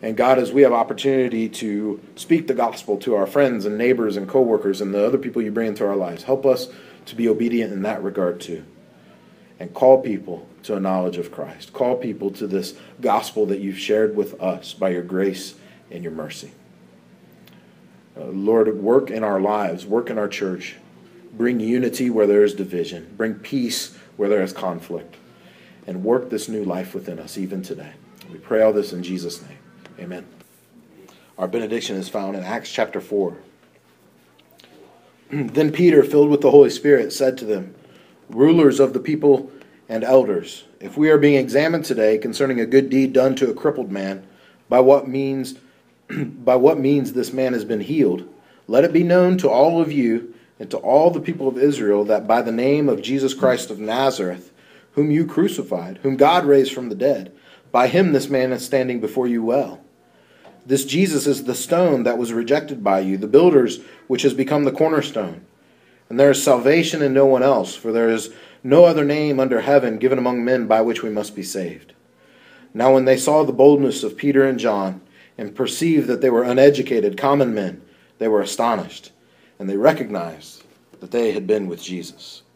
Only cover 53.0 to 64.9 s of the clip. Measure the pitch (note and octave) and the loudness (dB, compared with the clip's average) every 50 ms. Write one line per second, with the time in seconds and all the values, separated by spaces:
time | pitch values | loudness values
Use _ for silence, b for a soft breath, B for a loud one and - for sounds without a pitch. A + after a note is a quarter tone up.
53 | - A2 C3 C#3 C3+ C3 C3 - - C3 B2+ - - - A2+ G2 G#2+ G#2+ A2 B2 | -4 -6 -4 -2 -2 -2 -4 0 0 0 0 0 -4 -10 -12 -10 -8 -6 -4 0
54 | C3+ C3+ - - G2+ F2+ F2 F2+ - - _ b b b b b b b b - | 0 0 0 -2 -6 -6 -6 -10 -14 -20 _ b b b b b b b b -2
55 | D3 D3+ D3 D#3 E3 D#3 - - E3+ G3 - - - - - F2 E2+ F2+ F#2+ - | 0 0 0 0 -2 -2 0 0 0 0 -2 -6 -8 -6 -8 -8 -8 -10 -14 -6
56 | - C#3 C3+ C3 C#3 D3 E3+ F3+ D3+ C#3+ C#3+ C#3 C3+ C3+ - - B2+ A#2+ G#2 F#2+ | -4 -4 2 4 4 4 4 2 4 4 4 4 4 2 -2 -8 -8 -8 -8 -2
57 | A#2+ C#3 C#3 A2 F#2+ F#2 - b b b b b b b _ B2+ B2+ C3 - F3 | 0 0 0 -2 -4 -14 -20 b b b b b b b _ 0 0 2 2 2
58 | G3 F3+ D3 C3+ B2+ C#3 C#3 C3 B2+ C3 B2+ A#2 - - - C3+ B2+ B2+ B2 A#2+ | 2 2 2 0 0 0 -2 -2 -2 -2 -4 -6 -6 -4 -2 -2 -2 -2 -4 -4
59 | G#2+ G#2 - C3 B2 B2 A#2+ A#2 A2+ A2+ A#2 C#3 C3+ - - - _ _ _ _ | -6 -6 -4 -2 -2 -2 -2 -2 -2 0 0 -2 -2 -4 -10 -18 _ _ _ _
60 | b b b b b b b b b b b b b B2 C3 C3+ C3+ - B2+ D#3+ | b b b b b b b b b b b b b -2 -2 -2 -2 -2 0 0
61 | F#3+ F#3+ D#3 C#3+ - C#3+ C#3 - - B2 B2 A#2+ - - E3 E3+ F3+ F3 C#3+ B2+ | 0 0 0 -2 0 -2 -2 -2 -4 -6 -6 -6 -4 -2 0 2 2 2 2 2
62 | A#2 B2 A#2+ A#2+ B2 A#2 A#2 A2+ A#2 A#2 C#3 D3+ D3 - C#3+ B2 G2+ G2+ G2 F#2+ | 0 -2 -2 -2 -4 -4 -4 -6 0 0 0 0 0 -6 -12 -4 0 0 0 2
63 | F#2+ F#2+ F#2+ G2 G2+ G#2+ G#2+ C#3+ E3+ F3+ D#3+ C#3 B2 A2 - - B B B B | 0 -2 -4 -4 -4 6 6 6 6 8 6 4 2 2 -2 -8 B B B B
64 | B B C3 A#2+ - C#3+ B2 B2+ C3+ C3+ D3+ D3 D3 C3+ C3 - D#3 D#3+ | B B -4 0 0 0 0 0 -2 0 0 0 0 0 0 0 0 2